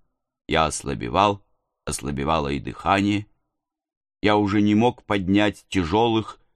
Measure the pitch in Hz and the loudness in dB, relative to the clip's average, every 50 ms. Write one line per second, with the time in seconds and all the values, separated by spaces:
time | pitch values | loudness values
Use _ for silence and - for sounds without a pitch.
0 | _ _ _ _ _ _ _ _ _ - 76 80 80 76 - - - 67 65 53 | _ _ _ _ _ _ _ _ _ -2 0 0 0 0 -2 -4 -8 -8 -8 -6
1 | 62 58 65 92 104 104 98 98 _ _ _ _ _ _ _ _ _ 71 71 - | -6 -2 0 2 2 2 0 -2 _ _ _ _ _ _ _ _ _ -10 -10 -8
2 | - 71 71 67 69 78 80 80 71 69 71 67 - 62 - - - 82 98 101 | -8 -6 -6 -4 -2 -2 0 0 -2 -2 -4 -6 -6 -10 -12 -6 -2 0 0 2
3 | 101 101 104 101 104 - _ _ _ _ _ _ _ _ _ _ _ _ _ _ | 2 0 -2 -2 -4 -8 _ _ _ _ _ _ _ _ _ _ _ _ _ _
4 | _ _ _ _ - 104 107 104 104 98 101 107 104 104 107 104 117 123 120 - | _ _ _ _ 0 2 2 2 2 2 2 2 2 2 2 4 2 2 0 -2
5 | - - 104 101 90 90 98 104 107 104 98 - - - - 95 85 78 95 110 | -4 -4 -4 -2 0 0 2 2 2 0 -2 -4 -10 -6 -4 -2 -2 0 2 2
6 | 117 117 113 110 107 - - - _ _ _ | 2 2 2 0 -2 -4 -10 -20 _ _ _